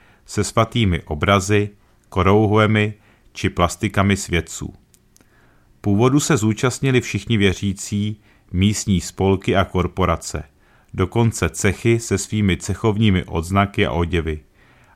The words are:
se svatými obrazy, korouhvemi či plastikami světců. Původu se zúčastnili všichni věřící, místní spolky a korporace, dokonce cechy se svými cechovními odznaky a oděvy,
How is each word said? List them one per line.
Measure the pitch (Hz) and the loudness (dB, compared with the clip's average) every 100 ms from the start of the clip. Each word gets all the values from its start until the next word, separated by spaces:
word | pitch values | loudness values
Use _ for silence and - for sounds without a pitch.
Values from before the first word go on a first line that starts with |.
| _ _ - | _ _ -10
se | - | -4
svatými | 101 - 113 123 107 85 | -2 0 0 2 0 0
obrazy, | - 76 98 101 92 107 104 - _ _ - | -4 -4 2 2 2 0 0 -8 _ _ -10
korouhvemi | - 90 104 107 107 107 107 107 107 _ _ _ | 0 4 4 4 4 4 2 0 -4 _ _ _
či | - 92 | -6 -4
plastikami | - 87 - 107 - 98 98 | 0 0 0 -4 0 2 2
světců. | - 85 80 - - - _ _ _ _ _ _ _ _ _ _ | 0 -4 -4 -8 -12 -14 _ _ _ _ _ _ _ _ _ _
Původu | - 101 123 139 | 0 2 4 2
se | 147 160 | 2 0
zúčastnili | 110 107 127 - 135 127 | 0 0 -2 -2 0 0
všichni | - 104 - 113 | 0 -6 -2 0
věřící, | 98 92 101 95 - 104 104 104 _ _ _ | 2 0 -4 -6 -6 -4 -4 -6 _ _ _
místní | 90 98 104 - 92 | 0 2 0 0 0
spolky | - - 95 95 - 92 | -2 -2 0 0 0 0
a | |
korporace, | 92 92 87 - 90 80 - - 73 _ _ _ _ | 0 0 -2 0 0 -2 -4 -10 -12 _ _ _ _
dokonce | - 95 117 117 - 85 | -4 -2 0 0 0 -4
cechy | - 104 87 113 117 | -2 -2 0 0 0
se | - 98 | 0 -4
svými | - 107 101 87 | -4 -2 0 0
cechovními | - 98 113 104 110 92 | -4 -4 -2 2 2 2
odznaky | - 85 82 98 101 - 90 | 0 -6 -2 0 0 0 -2
a | |
oděvy, | 69 85 85 80 76 - _ _ _ _ | 0 -2 -2 -4 -6 -10 _ _ _ _